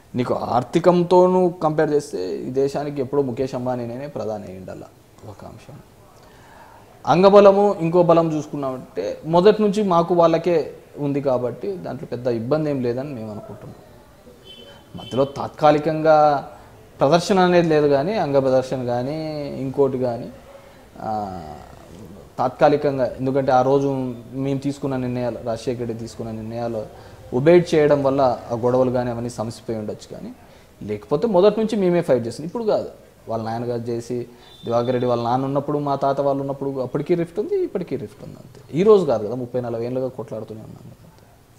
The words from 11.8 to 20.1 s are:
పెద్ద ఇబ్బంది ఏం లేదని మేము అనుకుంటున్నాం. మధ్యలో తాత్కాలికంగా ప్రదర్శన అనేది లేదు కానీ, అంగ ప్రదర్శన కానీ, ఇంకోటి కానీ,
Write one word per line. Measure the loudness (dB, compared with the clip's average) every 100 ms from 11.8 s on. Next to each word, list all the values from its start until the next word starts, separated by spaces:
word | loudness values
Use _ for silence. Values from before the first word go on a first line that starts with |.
| -8 -10 -10
పెద్ద | -6 -4
ఇబ్బంది | -2 -2 -2 -2
ఏం | -2
లేదని | -2 -4 -6
మేము | -10 -10
అనుకుంటున్నాం. | -12 -14 -16 -18 -20 -20 -20 -20 -20 -20 -20 -20 -20 -20 -20 -20 -18
మధ్యలో | -6 -2 -2
తాత్కాలికంగా | -2 -10 2 4 4 2 0 4 6 4 2 -4 -16 -20 -20 -14 -2
ప్రదర్శన | 2 2 2 2
అనేది | 4 4 4
లేదు | 4 4
కానీ, | 2 2
అంగ | -2 0 2
ప్రదర్శన | 4 2 0 -4 -4
కానీ, | -4 -4 -6 -8 -8 -8 -8
ఇంకోటి | -4 2 2 2
కానీ, | -4